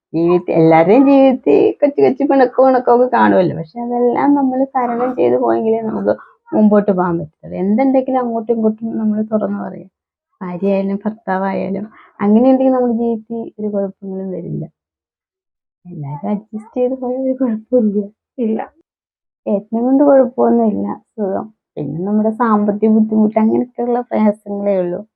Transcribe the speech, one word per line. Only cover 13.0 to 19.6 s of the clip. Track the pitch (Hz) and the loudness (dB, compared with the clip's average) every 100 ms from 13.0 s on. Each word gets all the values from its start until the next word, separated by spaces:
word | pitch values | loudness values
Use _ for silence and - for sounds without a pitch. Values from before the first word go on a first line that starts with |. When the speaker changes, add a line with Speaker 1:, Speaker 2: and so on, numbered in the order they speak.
| 233 226 220 233 226 - | -2 -4 -8 -12 -12 -10
Speaker 1:
ഒരു | 214 | -6
കുഴപ്പങ്ങളും | 202 196 - 196 190 190 | -4 -6 -8 -12 -10 -8
വരില്ല. | 180 170 151 156 _ _ _ _ _ _ _ _ _ _ _ 175 | -10 -8 -10 -10 _ _ _ _ _ _ _ _ _ _ _ -18
എല്ലാവരും | 165 139 147 202 | -14 -12 -8 -6
അഡ്ജസ്റ്റ് | 208 - 214 - 254 | -6 -8 -16 -10 -4
ചെയ്ത് | 247 | -4
പോയാൽ | 262 254 254 | -2 -6 -4
ഒരു | 262 | -4
കുഴപ്പമില്ല. | 262 254 220 - 254 214 202 202 - _ - | -2 -2 -4 -2 0 2 -2 -6 -12 _ -6
Speaker 2:
ഇല്ല. | 220 220 - _ _ _ _ _ _ _ - | -4 -4 -8 _ _ _ _ _ _ _ -4
Speaker 1:
ഏട്ടനെ | 202 | -4